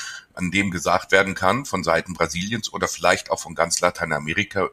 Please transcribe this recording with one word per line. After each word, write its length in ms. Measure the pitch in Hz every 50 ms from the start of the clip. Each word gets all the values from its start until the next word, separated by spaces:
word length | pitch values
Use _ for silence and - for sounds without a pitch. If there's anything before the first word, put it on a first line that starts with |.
| - - - - - _ -
an 160 | - 90 87
dem 180 | 90 101 98 98
gesagt 420 | 87 87 - 90 87 92 - -
werden 220 | 98 95 98 95 87
kann 320 | - 92 92 98 87 -
von 180 | - - 92 78
Seiten 300 | 85 82 82 - 90 82
Brasiliens 580 | - 82 82 - 87 92 104 117 110 - -
oder 160 | - 87 92
vielleicht 440 | - - - 85 87 95 - - -
auch 80 | 82 -
von 160 | - 82 82
ganz 260 | 80 85 85 - -
Lateinamerika, 880 | 90 90 - - 87 80 78 73 73 78 85 104 101 - - 98 92 -